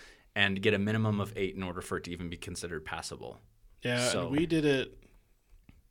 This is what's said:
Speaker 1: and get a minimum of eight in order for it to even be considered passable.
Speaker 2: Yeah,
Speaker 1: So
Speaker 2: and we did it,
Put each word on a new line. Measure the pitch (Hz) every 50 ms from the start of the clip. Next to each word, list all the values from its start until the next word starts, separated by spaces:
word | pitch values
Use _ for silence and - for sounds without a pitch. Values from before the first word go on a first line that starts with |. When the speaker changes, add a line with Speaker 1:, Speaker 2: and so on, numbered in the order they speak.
| - - - - _ _ -
Speaker 1:
and | 104 101 98 95 98
get | 98 110 104
a | 98
minimum | 101 107 107 110 110 107 104 101
of | 98 101 -
eight | 101 98 90 -
in | 95 95
order | 90 85 90
for | - - 95
it | 85 -
to | 87
even | 87 85 90 82
be | 87
considered | - - 95 87 - - 85 85 78 80
passable. | - 82 80 - - - - 53 - - - - - _ _ _ - - - -
Speaker 2:
Yeah, | 123 123 120 123
Speaker 1:
So | 123 113 95 87
Speaker 2:
and | 82
we | 139 151 175
did | 160 165 160 147
it, | 147 139 131 117 - - - - - - - _ _ _ _ _ _ - - _ - - - _ _